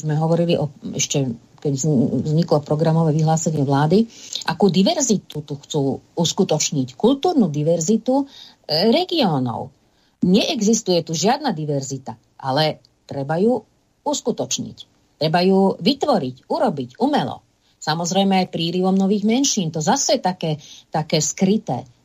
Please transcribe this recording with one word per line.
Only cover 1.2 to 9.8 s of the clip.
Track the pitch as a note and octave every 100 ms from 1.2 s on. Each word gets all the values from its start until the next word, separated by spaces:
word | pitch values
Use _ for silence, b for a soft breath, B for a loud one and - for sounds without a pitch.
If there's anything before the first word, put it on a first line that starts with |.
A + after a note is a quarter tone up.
| C3+ - _ -
keď | D#3
vzn-, | C#3 D#3 C#3+ C3+ C3+
vzniklo | D#3 D#3 E3+ D3+
programové | D3 D3+ D#3+ D#3+ E3 D3
vyhlásenie | D#3 D#3+ F3 D3+
vlády, | C#3 C#3 D3+ F#3+ A3+ B B B -
akú | D#3+ G3+
diverzitu | E3+ G3 E4+ C4 F#3 - D3+
tu | C#3+ C#3+
chcú | - D3+ C#3 A#2 - -
uskutočniť, | E3 - F#3 D3+ - D3 B2+ -
kultúrnu | A3 C#4 F#4 E4+ F#3
diverzitu, | C#3+ D3+ E3+ D#3+ A3+ A#3+ C4+
e, | C#4 - - _ - D3+ G#3+
regiónov. | C#4 F#4 E4+ G#3+ C#3+ B2+ A2 - -